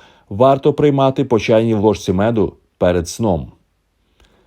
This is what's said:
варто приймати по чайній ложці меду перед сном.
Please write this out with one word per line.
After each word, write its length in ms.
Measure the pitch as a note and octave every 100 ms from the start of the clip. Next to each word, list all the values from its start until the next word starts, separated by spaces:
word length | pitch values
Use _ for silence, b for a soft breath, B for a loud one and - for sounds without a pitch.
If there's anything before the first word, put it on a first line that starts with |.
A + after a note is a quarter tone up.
| b b b
варто 440 | G2+ B2+ C3+ D3+
приймати 520 | - D3 C#3 C3+ C3 C3+
по 140 | A2+
чайній 340 | - A2 A2+
ложці 400 | A2 G#2+ G2+ -
меду 400 | F#2 G#2+ A2+ F#2 - _ -
перед 320 | F#2 F2+ E2+
сном. 420 | - A2+ E2 B1+ - _ _ _ _ _ _ _ _